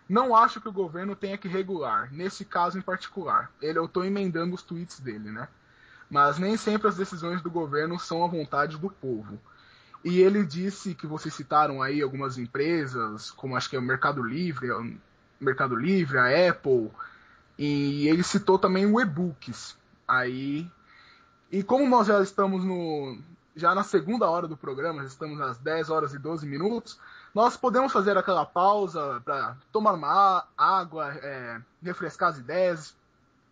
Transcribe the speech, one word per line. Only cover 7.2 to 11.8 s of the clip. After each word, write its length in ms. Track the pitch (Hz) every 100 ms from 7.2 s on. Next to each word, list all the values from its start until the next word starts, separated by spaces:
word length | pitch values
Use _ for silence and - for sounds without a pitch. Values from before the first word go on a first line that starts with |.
| 170 180
do 100 | 170
governo 480 | 165 151 147 160 175
são 240 | - 165
à 40 | 175
vontade 480 | 170 143 147 147 156
do 120 | 190
povo." 480 | - 135 113 104 104 - - - - _ - 175
E 160 | 180
ele 240 | 190 208 175
disse 480 | 160 190 190 196
que 140 | 160 156
vocês 260 | 156 160
citaram 480 | - 143 151 147 135